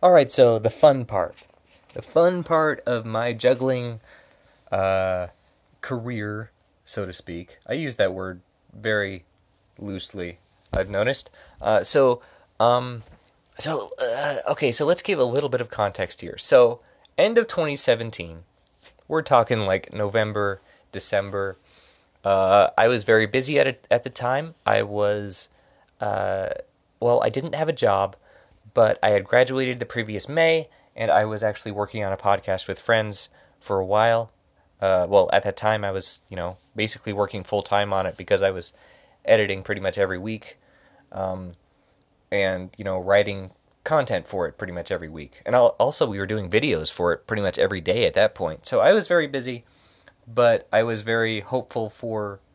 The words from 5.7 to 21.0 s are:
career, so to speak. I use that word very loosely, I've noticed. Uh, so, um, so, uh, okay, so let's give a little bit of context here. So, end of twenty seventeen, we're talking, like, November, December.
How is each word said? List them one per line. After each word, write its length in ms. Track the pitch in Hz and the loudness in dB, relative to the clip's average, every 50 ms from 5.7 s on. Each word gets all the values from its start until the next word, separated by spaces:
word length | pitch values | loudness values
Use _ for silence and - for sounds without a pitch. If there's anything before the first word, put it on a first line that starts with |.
| _ _ | _ _
career, 720 | - - 135 120 113 120 123 110 104 104 104 107 113 110 _ _ _ _ _ _ _ | -10 -8 -8 -8 -8 -8 -8 -6 -6 -8 -8 -10 -12 -16 _ _ _ _ _ _ _
so 220 | - - - 101 | -12 -8 -8 -8
to 80 | 90 90 | -8 -10
speak. 440 | - - - 85 85 87 _ - _ _ - | -14 -14 -12 -12 -12 -14 _ -20 _ _ -8
I 60 | 117 | -8
use 220 | 143 156 143 120 | -6 -6 -8 -2
that 180 | - 104 95 92 | 0 0 0 0
word 280 | 95 92 92 90 90 _ _ _ _ _ _ _ | -4 -8 -10 -10 -12 _ _ _ _ _ _ _
very 500 | 104 107 113 107 107 101 98 98 92 _ _ _ _ _ _ _ _ _ _ _ - | -8 -4 -2 0 0 -2 -4 -6 -12 _ _ _ _ _ _ _ _ _ _ _ -16
loosely, 600 | - 101 98 95 - - - 98 90 87 87 _ _ _ _ _ _ _ - | -12 -10 -10 -10 -10 -10 -10 -10 -10 -10 -12 _ _ _ _ _ _ _ -6
I've 140 | 98 95 95 | -6 -6 -4
noticed. 420 | 104 98 107 120 139 - - - _ - - - _ _ | -2 -4 -2 -2 -2 -4 -6 -8 _ -20 -20 -20 _ _
Uh, 220 | - - 110 104 - | -2 0 2 4 4
so, 380 | - - 151 139 127 123 120 - - _ _ _ _ _ _ | 4 4 6 4 4 2 0 -4 -20 _ _ _ _ _ _
um, 440 | 107 117 123 123 123 123 123 117 110 - - _ _ _ _ _ _ _ _ - | 2 2 2 2 -2 -6 -10 -14 -16 -18 -20 _ _ _ _ _ _ _ _ 0
so, 220 | - 147 156 143 104 - - - | 0 0 0 -4 -6 -8 -6 -4
uh, 340 | 131 120 113 123 147 147 143 117 - - | -2 -2 0 -2 -2 -2 -4 -4 -2 -4
okay, 200 | 147 - 156 131 | -4 0 0 0
so 140 | 117 - 151 | 0 0 2
let's 160 | 143 175 180 | 2 2 0
give 180 | - - 202 156 | 2 0 0 0
a 40 | 131 | 0
little 260 | 123 117 139 143 139 | 0 0 -2 -2 -2
bit 120 | 123 120 | -4 -4
of 80 | 120 110 | -6 -6
context 520 | - - 107 101 92 - 98 87 - - | -4 -2 -2 -2 -2 -4 -6 -6 -6 -10
here. 160 | - 85 - - | -10 -14 -8 0
So, 440 | - - - 131 123 117 120 - _ _ _ _ _ _ _ - | 2 6 8 8 6 6 4 -2 _ _ _ _ _ _ _ 0
end 200 | 160 208 233 233 | 0 2 4 2
of 100 | 226 - | 0 0
twenty 280 | - - 165 151 143 | -2 -4 -4 -2 -2
seventeen, 680 | 139 - - 120 113 117 117 107 - 87 85 82 82 85 _ _ _ _ _ _ _ - - _ _ _ _ | -2 2 0 0 0 0 -8 -8 -10 -10 -12 -14 -18 -20 _ _ _ _ _ _ _ -20 -20 _ _ _ _
we're 160 | 151 160 151 | -4 -4 0
talking, 380 | - 147 123 117 - 127 113 | 4 4 4 4 4 0 -2
like, 320 | 104 95 95 95 - - - | 0 0 0 -2 -2 -6 -8
November, 680 | 101 104 101 98 113 107 107 107 104 104 101 98 98 _ _ _ _ _ _ | -6 -6 -2 0 0 -2 0 -2 -2 -2 -2 -4 -6 _ _ _ _ _ _
December. 680 | - 98 | -8 -4